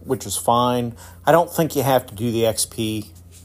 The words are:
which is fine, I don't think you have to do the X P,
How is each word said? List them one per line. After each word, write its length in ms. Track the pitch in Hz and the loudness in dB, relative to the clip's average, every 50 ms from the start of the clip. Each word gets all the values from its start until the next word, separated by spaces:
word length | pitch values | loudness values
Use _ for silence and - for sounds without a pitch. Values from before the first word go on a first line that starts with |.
which 240 | - 131 131 - - | -6 -6 -6 -4 -4
is 140 | 104 - - | -8 -8 -4
fine, 580 | - - 117 120 123 123 123 123 120 117 117 - - - - - - | 0 2 2 4 4 2 2 0 -2 -4 -8 -12 -18 -20 -20 -4 2
I 60 | 139 151 | 4 4
don't 200 | 165 175 165 - | 4 4 2 0
think 240 | - 165 147 - | -2 -2 0 0
you 60 | 143 123 | 0 0
have 240 | 139 135 127 127 | 2 2 2 0
to 80 | - 104 | -2 -6
do 180 | 95 117 120 110 | -6 -4 -2 0
the 140 | 113 113 | 2 2
X 180 | 113 107 - - | 2 2 0 -4
P, 480 | - - - 113 110 110 107 104 - - - - - - - - | -6 -4 -6 -4 -4 -4 -6 -8 -10 -16 -20 -20 -20 -20 -20 -20